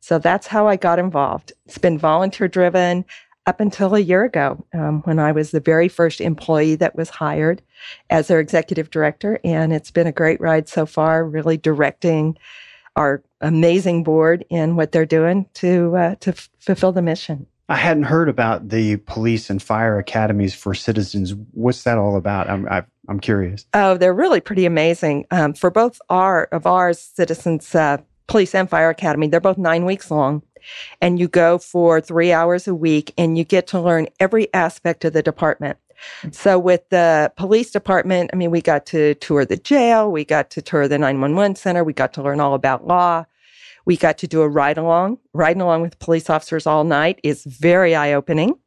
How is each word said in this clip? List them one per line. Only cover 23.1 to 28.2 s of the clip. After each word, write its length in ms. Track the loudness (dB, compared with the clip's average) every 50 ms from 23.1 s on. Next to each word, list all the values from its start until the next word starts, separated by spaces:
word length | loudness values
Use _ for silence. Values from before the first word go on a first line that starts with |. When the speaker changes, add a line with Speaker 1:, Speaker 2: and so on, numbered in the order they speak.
| -10 -8
Speaker 2:
curious. 460 | -2 -2 -2 0 0 -4 -6 -10 -14 _ -2
Speaker 1:
Oh, 220 | 0 2 2 2
they're 180 | 4 2 2 2
really 280 | 2 2 2 2 0
pretty 240 | 0 -2 -2 0 0
amazing. 640 | 2 2 2 2 2 0 0 0 -2 -2 -2 -4 _
Um, 240 | 0 0 0 0 -2
for 160 | 0 -2 0
both 320 | 2 2 0 0 -2 -8 -6 _
our, 360 | 0 2 2 2 2 0 -2
of 200 | -2 -4 -4 0
ours, 340 | 2 2 2 2 0 0 -2
Citizens, 760 | -6 -20 _ -2 -2 -2 -2 -6 -2 -4 -4 -4 -4 -2 0
uh, 220 | 0 2 2 0 -2 -4 _ _ _